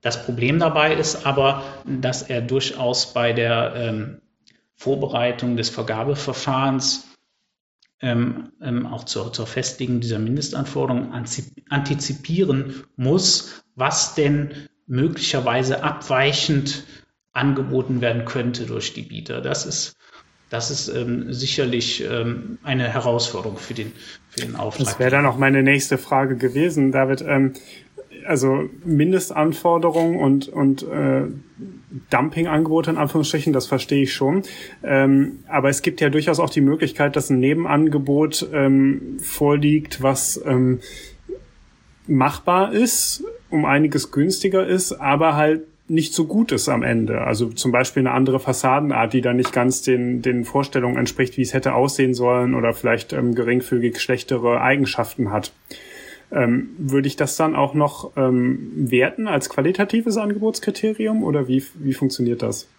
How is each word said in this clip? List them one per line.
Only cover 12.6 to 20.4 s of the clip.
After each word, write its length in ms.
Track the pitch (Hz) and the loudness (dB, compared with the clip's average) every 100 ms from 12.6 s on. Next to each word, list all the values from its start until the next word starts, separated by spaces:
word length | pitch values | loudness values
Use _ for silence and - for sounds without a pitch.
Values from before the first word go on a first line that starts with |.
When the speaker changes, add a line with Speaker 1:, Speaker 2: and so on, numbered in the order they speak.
| 131 - - - | -4 -12 -16 -4
Speaker 1:
muss, 680 | 127 180 190 - - - _ - | 0 2 2 0 -2 -18 _ -2
was 380 | 131 156 - | -2 0 -2
denn 360 | - 143 147 143 - - _ - | 0 2 2 -2 -8 -18 _ -6
möglicherweise 960 | 127 151 - - 139 123 120 131 131 | 0 0 0 -2 -2 0 0 0 0
abweichend 1000 | 151 143 - 131 139 143 - 143 139 - - - _ _ _ | -2 -6 -2 2 2 0 0 0 -2 -6 -12 -20 _ _ _
angeboten 680 | 123 135 135 131 127 127 127 | -2 0 0 0 -2 -2 0
werden 240 | 120 117 117 | 0 -2 -4
könnte 400 | 135 120 120 113 | -4 -4 -4 -6
durch 260 | 113 - | -6 -8
die 100 | - | -10
Bieter. 380 | - 110 - 62 | -12 -12 -10 -8
Das 240 | 65 - | -4 -6
ist, 320 | - - - _ _ - _ _ | -4 -6 -8 _ _ -20 _ _